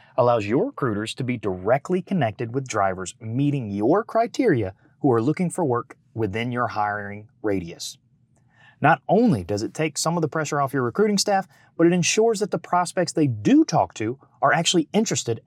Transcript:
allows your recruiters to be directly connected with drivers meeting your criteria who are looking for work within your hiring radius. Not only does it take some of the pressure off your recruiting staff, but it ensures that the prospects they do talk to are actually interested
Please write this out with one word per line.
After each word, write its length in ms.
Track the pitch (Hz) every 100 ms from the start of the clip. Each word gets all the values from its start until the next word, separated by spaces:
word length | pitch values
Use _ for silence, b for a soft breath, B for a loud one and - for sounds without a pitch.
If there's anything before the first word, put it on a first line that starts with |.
| b -
allows 280 | 123 120 101
your 220 | 127 254
recruiters 460 | - 135 101 110 -
to 80 |
be 140 | 123 123
directly 640 | 107 90 92 131 - 185
connected 520 | 180 190 117 101 117
with 140 | 123 131
drivers 480 | 110 98 92 92 -
meeting 520 | 107 120 143 143 110
your 320 | 101 107 185
criteria 720 | 226 226 233 - 254 139 95 - b b
who 120 | 143
are 100 | 117
looking 280 | 117 151 175
for 140 | -
work 320 | 160 120 - - _
within 380 | 113 110 104 120
your 160 | 123 120
hiring 640 | 107 104 104 101 104 104 _
radius. 560 | 107 98 85 85 - - _ _ _ _ b b b b
Not 220 | - 160 -
only 360 | 196 240 120
does 200 | 87 101
it 100 | 101
take 240 | - 156 -
some 200 | 160 170
of 40 |
the 60 | 160
pressure 320 | 160 151 147
off 140 | 135
your 100 | 139
recruiting 340 | 120 117 208 208
staff, 300 | - 190 196 b b -
but 100 | 170
it 60 |
ensures 460 | 180 170 - 226 208
that 100 | 202
the 60 | 170
prospects 560 | - 175 175 - 170
they 140 | - 151
do 360 | 107 104 285
talk 300 | 311 135 95 -
to 240 | 110 127 b b
are 120 | 135
actually 360 | 147 170 180 147
interested 500 | 202 220 143 - 113